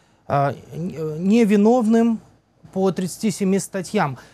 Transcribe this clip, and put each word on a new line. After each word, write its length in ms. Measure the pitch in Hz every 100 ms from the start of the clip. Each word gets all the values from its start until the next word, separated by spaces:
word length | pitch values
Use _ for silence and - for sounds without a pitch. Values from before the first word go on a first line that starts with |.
| _ _ -
а, 280 | 143 139 - -
н-, 460 | 147 180 139 156 156
невиновным 1000 | 190 233 208 208 214 254 214 226 233 220 - _ _ _ -
по 180 | 190 190
тридцати 380 | 185 185 - 220
семи 300 | - 190 190
статьям. 580 | - 190 170 208 147 123 -